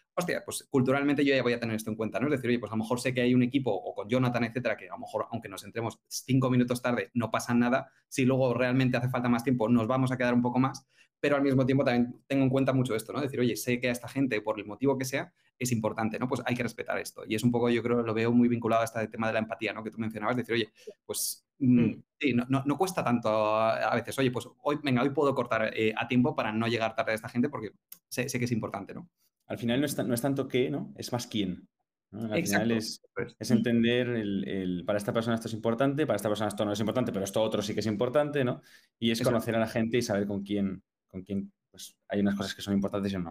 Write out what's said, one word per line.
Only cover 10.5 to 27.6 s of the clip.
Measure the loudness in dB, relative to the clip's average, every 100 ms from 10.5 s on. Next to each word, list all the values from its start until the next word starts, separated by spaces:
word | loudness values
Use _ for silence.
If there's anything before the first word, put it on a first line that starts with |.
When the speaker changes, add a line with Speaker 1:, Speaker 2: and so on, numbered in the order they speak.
| 2
Speaker 1:
más". | 0 -2 -14 _ _ _
Pero | 0 2
al |
mismo | 4 4 4
tiempo | 4 4
también | 4 2 -2 -2
tengo | 2 4
en |
cuenta | 4 4
mucho | 2 2 0
esto, | -4
¿no? | -4
Decir, | -4 0
"Oye, | 0 0
sé | -2 0
que | 0
a |
esta | -4 -6
gente, | -2 0 0
por | -2 -6
el | -8
motivo | -2 0 0
que | -2
sea, | -4 -6 _ _ -8
es | -2
importante, | 0 0 -2 -4 -2
¿no? | -4
Pues | -4 -2
hay | -2
que |
respetar | -4 -6 -6 -6
esto". | -6 -10 -4
Y | 0
es |
un | 2
poco, | 2 2
yo | 2
creo, | 2 0
lo | 0 0
veo | 2
muy | 4 4
vinculado | 4 2 2
a | 2
este | -2 -4
tema | -2 -2
de |
la | -2
empatía, | -4 -4 -6
¿no? | -6
Que | -8
tú | -6
mencionabas, | -6 -4 -2 -2
decir, | 0 -2
"Oye, | -2 _ -20 -16 -10
pues, | -6 -6 -8 _ 0
mm, | 4 6 4
Speaker 2:
Mm. | 0 -10 _
Speaker 1:
sí, | 0 0
no, | 2
no, | 0 0
no | 0
cuesta | 0 0
tanto | 0 0 2 2 2 2
a, | 2 2 0
a | -2
veces. | -2 0
Oye, | 0
pues | 0 -6 -6
hoy, | -2 -2
venga, | 2 2
hoy | 2
puedo | 2 2 2
cortar, | 0 0 0 2
eh, | 0 0
a | 0
tiempo | 2 4 2
para | -2
no | 0 0
llegar | 0 0 0
tarde | -2
a | -2
esta | -2
gente | -2 -2
porque | -2